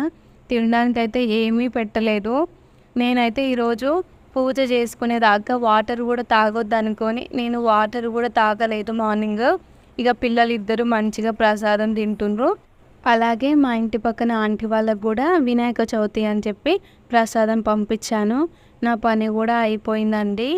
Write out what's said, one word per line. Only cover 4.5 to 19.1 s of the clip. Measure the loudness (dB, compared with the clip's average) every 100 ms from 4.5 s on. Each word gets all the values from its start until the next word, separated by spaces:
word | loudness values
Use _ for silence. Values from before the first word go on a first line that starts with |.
| 0
చేసుకునేదాకా | 0 0 -2 -4 -2 2 4 2 0 -2
వాటర్ | 2 2 2 -4
కూడా | -2 -2
తాగొద్దు | 2 2 2 0 -2 0
అనుకొని | -2 -2 -4 -4 -6
నేను | -6 -4 -2
వాటర్ | 2 2 2 -2 -4
కూడా | -2 -2
తాగలేదు | 2 2 2 0 -2 -4
మార్నింగ్. | -2 0 0 -2 0 0 0 -4 -20 _ -2
ఇక | 0
పిల్లలిద్దరూ | 0 0 2 2 0 -2 -2
మంచిగా | 0 0 0 -2 -4
ప్రసాదం | 2 2 2 0 0 0
తింటుండ్రు. | -2 -2 -2 -4 0 0 -2 _ _ -20 -6 0
అలాగే | 2 2 0 2
మా | 2 2
ఇంటి | 0 -2 -2
పక్కన | -4 -2 -2
ఆంటీ | 0 0 -2 0
వాళ్ళకు | 0 0 0
కూడా | 0 0 2 2
వినాయక | 2 2 0 0
చవితి | -2 0 -2 -2
అని | -2 -2 -2
చెప్పి | -4 0 0 -2 -20 _
ప్రసాదం | 0 2 2 2 2
పంపించాను. | 0 0 0 -4 -2 -2 0 0 -2 -6 _ -6
నా | -2
పని | 0 0